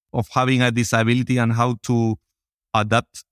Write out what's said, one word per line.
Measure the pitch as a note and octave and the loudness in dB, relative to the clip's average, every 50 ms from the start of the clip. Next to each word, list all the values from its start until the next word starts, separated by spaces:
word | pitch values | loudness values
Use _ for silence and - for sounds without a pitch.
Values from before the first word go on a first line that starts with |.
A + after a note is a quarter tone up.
| _ _ | _ _
of | - A#2+ G#2 - | -6 -6 -6 -2
having | - C3 B2+ C3 C3 B2 | -2 -2 0 2 2 2
a | B2 B2 | 2 2
disability | A2+ A#2+ A2+ - A#2+ A2+ A2+ A2+ A#2+ B2+ A#2+ - B2+ B2 | 0 0 -2 0 0 0 2 2 0 0 0 0 0 0
and | A#2 A2+ A2+ | 0 0 0
how | A#2 A#2+ B2+ A#2 - | 0 0 -2 -2 -4
to | - - A#2+ A#2 A2+ A2+ A2 - _ _ _ _ _ _ _ _ _ _ | -4 -2 0 0 0 0 -2 -4 _ _ _ _ _ _ _ _ _ _
adapt | - G#2+ G#2+ G#2+ A2 A#2 - _ - - - _ | -2 -2 0 2 0 0 0 _ -10 -20 -20 _